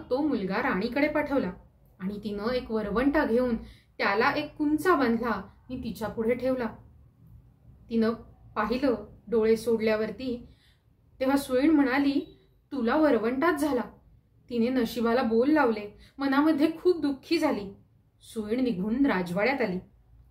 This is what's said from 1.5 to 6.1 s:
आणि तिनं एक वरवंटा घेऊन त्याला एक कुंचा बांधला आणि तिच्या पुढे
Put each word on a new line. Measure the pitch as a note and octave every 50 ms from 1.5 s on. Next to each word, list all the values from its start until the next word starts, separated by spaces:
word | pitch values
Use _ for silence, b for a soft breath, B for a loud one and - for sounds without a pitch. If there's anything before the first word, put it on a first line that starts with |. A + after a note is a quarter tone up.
| F3 - - - _ _ _ _ _ -
आणि | F#3 F#3+ G#3 G#3 G3+
तिनं | G#3+ G3+ G3+ G3+ A#3
एक | B3+ B3 A#3+ -
वरवंटा | A3+ A3 G#3 G3+ F#3+ A3+ C4 C#4+ C#4+ D#4 C#4+
घेऊन | A3 A3 A#3+ B3+ B3 A3+ A3+ B B B B B B _ -
त्याला | B3+ G#3 G3 G#3 A#3+ C#4+
एक | C#4+ D4 D4+ D4 -
कुंचा | - D4+ D4 D4+ D4+ - F#4 F4+
बांधला | C#4+ C4 A#3 A#3 A3+ B3 A#3+
आणि | G#3+ G3 F#3 - - - _ - B3+ B3 A#3+
तिच्या | A#3 F3+ - A3
पुढे | G3+